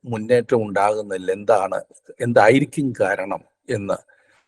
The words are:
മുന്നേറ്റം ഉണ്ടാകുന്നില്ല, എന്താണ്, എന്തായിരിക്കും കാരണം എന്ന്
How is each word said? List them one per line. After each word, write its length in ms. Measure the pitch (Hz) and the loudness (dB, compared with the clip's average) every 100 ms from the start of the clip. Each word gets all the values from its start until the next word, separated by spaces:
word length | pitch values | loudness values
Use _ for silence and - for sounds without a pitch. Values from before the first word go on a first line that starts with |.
| 123 | -10
മുന്നേറ്റം 600 | 113 107 123 117 120 104 | -6 0 0 2 0 0
ഉണ്ടാകുന്നില്ല, 640 | 98 104 107 104 95 92 | 0 0 0 -6 -8 -6
എന്താണ്, 500 | 98 104 104 95 95 - _ - - | -4 0 0 0 -6 -10 _ -20 -8
എന്തായിരിക്കും 720 | 120 120 104 135 147 - 135 113 | 0 4 6 6 2 -4 -4 -2
കാരണം 440 | 95 95 95 87 _ _ - | -2 -2 -6 -10 _ _ -10
എന്ന് 280 | 110 98 90 _ _ _ _ | -8 -6 -6 _ _ _ _